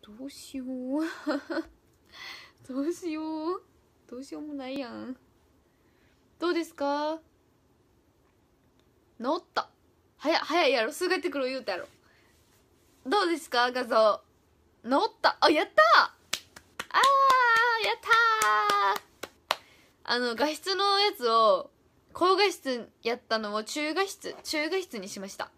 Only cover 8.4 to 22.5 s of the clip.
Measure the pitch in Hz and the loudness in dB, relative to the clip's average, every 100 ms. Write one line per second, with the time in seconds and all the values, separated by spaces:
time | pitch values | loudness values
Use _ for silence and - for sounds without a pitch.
8.4 | _ _ _ _ _ _ _ _ 233 339 | _ _ _ _ _ _ _ _ -4 -4
9.4 | _ - - _ _ _ _ _ 285 311 | _ -8 -8 _ _ _ _ _ -2 -2
10.4 | - 320 311 262 220 - 359 370 349 285 | 0 2 2 2 0 -2 -2 -2 -2 -4
11.4 | 254 262 220 180 - _ _ _ _ _ | -4 -4 -6 -8 -10 _ _ _ _ _
12.4 | _ _ _ _ _ _ 262 403 359 330 | _ _ _ _ _ _ -2 0 2 -2
13.4 | - 240 247 254 247 233 220 - _ _ | -2 0 0 0 0 4 4 2 _ _
14.4 | _ _ _ _ 220 269 440 - - - | _ _ _ _ -2 0 0 0 -2 4
15.4 | 302 311 381 - 622 571 214 - _ - | 4 4 2 6 8 8 6 -2 _ -12
16.4 | - - _ _ - - 539 554 554 523 | -12 -20 _ _ -2 4 6 6 6 4
17.4 | 480 453 480 453 403 466 - 453 466 440 | 4 4 2 0 -2 -4 2 4 4 4
18.4 | 427 427 415 403 403 - - _ - _ | 2 2 2 2 0 -2 -6 _ -20 _
19.4 | _ - - _ _ _ - 240 247 226 | _ -8 -8 _ _ _ -6 -4 -2 -2
20.4 | 294 311 370 381 403 392 415 403 233 226 | -4 -4 -6 -2 2 2 0 0 0 4
21.4 | 220 185 - _ _ _ _ - 349 370 | 4 4 0 _ _ _ _ -2 2 4
22.4 | 403 | 2